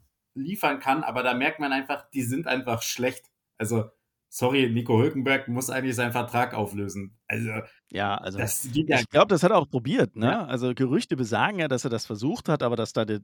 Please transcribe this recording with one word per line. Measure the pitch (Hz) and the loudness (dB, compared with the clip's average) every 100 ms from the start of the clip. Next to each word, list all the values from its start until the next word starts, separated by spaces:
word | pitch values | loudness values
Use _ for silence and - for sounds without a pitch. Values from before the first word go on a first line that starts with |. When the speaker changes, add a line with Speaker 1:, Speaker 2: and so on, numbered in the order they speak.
| _ _ _ | _ _ _
Speaker 1:
liefern | - 139 208 151 139 | -10 -8 -2 0 0
kann, | - 143 | 0 0
aber | 147 120 | 0 0
da | 123 123 | 0 2
merkt | 143 160 | 0 0
man | 143 | -2
einfach, | 135 135 143 - | -2 -2 -8 -6
die | 139 | -4
sind | 117 131 165 | -2 -2 -2
einfach | 131 123 117 | -2 -2 -4
schlecht. | - - 123 - - _ _ - | -4 -2 -2 -2 -12 _ _ -6
Also, | 104 113 110 _ _ _ _ | -2 -2 -2 _ _ _ _
sorry, | - 127 139 127 | -2 2 4 4
Nico | 117 117 110 | 2 4 4
Hülkenberg | 135 139 127 135 135 | 4 2 2 2 2
muss | 123 131 | -4 -2
eigentlich | 127 131 123 | -2 -2 0
seinen | 120 | 0
Vertrag | 120 117 120 120 110 | 0 0 0 0 0
auflösen. | 101 101 101 95 98 - - | -4 -4 -6 -6 -10 -12 -8
Also, | 110 113 107 - _ _ | -6 -4 -6 -10 _ _
Speaker 2:
Ja, | - 101 101 | -4 -2 -2
also, | 95 98 | -4 -4
Speaker 1:
das | 107 - 131 | -4 -4 -4
geht | 127 151 | -2 2
ja | 135 | 2
Speaker 2:
ich | 117 | 4
glaub, | 147 208 | 4 6
das | 180 | 6
hat | 175 | 4
er | 208 | 4
auch | 143 | 2
probiert, | 131 117 226 131 - | -2 0 2 0 2
ne? | 113 | 0
Speaker 1:
Ja. | 214 175 | 0 -2
Speaker 2:
Also, | 123 123 | -2 -2
Gerüchte | 123 131 165 - 147 | 0 0 0 0 -2
besagen | 117 107 143 202 | 0 2 2 0
ja, | 156 | -2
dass | 127 | -2
er | 135 | -2
das | 117 - | -4 -6
versucht | 104 131 233 - | -4 -2 -2 -2
hat, | 151 | 0
aber | 123 117 | 0 0
dass | 110 | -2
da | - 107 | -2 -2
die, | 104 | -2